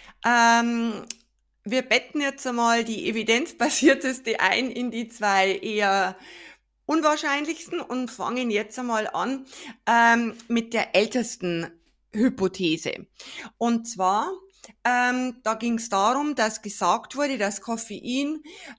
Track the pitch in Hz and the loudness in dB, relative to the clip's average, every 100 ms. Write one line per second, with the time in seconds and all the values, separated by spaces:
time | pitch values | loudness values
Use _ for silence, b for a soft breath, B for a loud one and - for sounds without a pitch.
0 | B B 226 240 233 233 233 233 233 208 | B B 0 4 6 6 2 0 -2 -4
1 | - - _ _ _ _ - 254 262 240 | -10 -16 _ _ _ _ -4 -4 0 -2
2 | - 302 285 277 262 240 233 233 233 220 | -2 -4 -4 -4 -6 0 2 2 0 -4
3 | - 226 220 226 339 - 277 - 277 269 | -4 -4 2 2 0 -2 0 4 4 4
4 | 269 254 - 220 185 196 254 233 247 233 | 0 -4 -4 0 2 2 0 -4 -6 -6
5 | 226 - 208 196 190 190 220 208 202 196 | -8 -4 2 4 4 0 -2 0 2 2
6 | 185 190 B B B B _ _ - 311 | 0 -4 B B B B _ _ -2 2
7 | 302 302 311 277 302 320 - 339 269 254 | 2 2 0 -2 -2 -6 -6 -8 -6 -6
8 | 247 - 147 240 247 208 220 - 247 226 | -6 -6 -4 -2 -2 -2 -2 -6 -4 -2
9 | 214 - 190 269 269 B 285 B - 233 | -2 -4 -4 -4 -8 B -18 B 2 6
10 | 233 233 233 - - 233 226 226 - 180 | 6 6 2 -6 -2 -2 0 -2 2 2
11 | 220 254 226 - 180 170 165 - _ _ | 2 0 -2 -4 -4 -2 -4 -10 _ _
12 | _ 214 247 - 190 - 175 160 - - | _ 0 2 2 -2 0 0 0 -2 -8
13 | - B B B B _ 233 233 226 180 | -12 B B B B _ 0 0 -2 0
14 | 185 202 330 381 - B B _ - 247 | 2 2 -2 -6 -14 B B _ 0 2
15 | 247 254 254 240 214 220 233 226 - 196 | 2 0 -2 -4 -4 -2 0 -2 0 2
16 | 202 254 294 269 220 220 208 - 175 220 | 2 2 0 0 0 -2 -10 -2 2 2
17 | - 262 285 269 202 202 - 226 - 202 | -2 -4 -2 0 -2 -4 -6 -6 -6 -10
18 | - 254 285 311 302 381 B | -4 -2 -2 -4 -10 -18 B